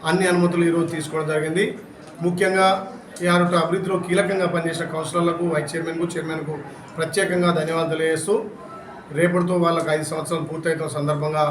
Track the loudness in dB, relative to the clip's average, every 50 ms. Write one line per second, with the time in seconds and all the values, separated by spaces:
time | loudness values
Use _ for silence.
0 | 2 2 2 4 4 4 4 4 4 4 4 4 2 4 4 2 0 0 -2 -6
1 | -6 -4 -4 -4 -2 0 0 0 0 0 0 0 0 0 -2 -8 -14 -18 -20 -20
2 | -20 -18 -10 -2 -2 -2 2 2 2 2 4 4 4 4 4 2 -2 -10 -12 -16
3 | -18 -18 -10 -2 2 4 4 4 4 4 4 2 2 2 0 -2 0 0 -2 -2
4 | 0 2 2 2 2 2 2 0 0 0 0 0 -2 -2 -4 -4 -6 -4 -4 -4
5 | -6 -2 0 2 2 2 2 0 -2 0 0 0 -2 -2 -4 -4 -4 -4 -2 -2
6 | -4 -2 -2 -4 -4 -4 -4 -4 -4 -6 -6 -8 -10 -12 -16 -16 -18 -14 -6 -4
7 | -4 -2 0 0 0 2 2 2 2 2 2 2 0 -2 -2 -2 0 -2 0 0
8 | 0 0 0 0 0 0 0 0 0 -6 -12 -14 -16 -16 -16 -16 -16 -16 -16 -18
9 | -16 -8 0 2 2 4 4 2 2 2 2 2 4 4 2 2 2 0 0 0
10 | 0 -2 -4 -6 -4 -4 -4 -4 -4 -6 -6 -2 0 0 0 0 -2 -4 -4 -2
11 | 0 0 0 0 0 -2 2 2 2 0